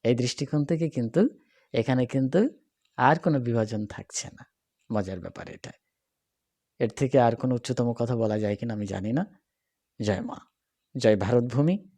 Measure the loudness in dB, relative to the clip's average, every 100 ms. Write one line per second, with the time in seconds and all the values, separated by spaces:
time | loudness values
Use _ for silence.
0 | 2 2 0 -2 -2 -2 0 -2 -2 -2
1 | -2 2 2 0 _ _ _ -2 2 0
2 | 2 0 2 2 0 -2 _ _ _ 2
3 | 4 4 2 0 0 0 0 -4 -6 -10
4 | -12 -12 -12 -18 -20 _ _ _ _ -4
5 | -4 -8 -10 -14 -16 -16 -18 -20 _ _
6 | _ _ _ _ _ _ _ _ -4 0
7 | 2 4 4 2 -2 -2 -2 -2 0 0
8 | -2 0 0 0 -2 -2 -6 -6 -6 -6
9 | -2 -4 -4 _ _ _ _ _ _ _
10 | -2 -2 -4 -12 _ _ _ _ _ 2
11 | 4 4 4 2 2 2 2 0 -6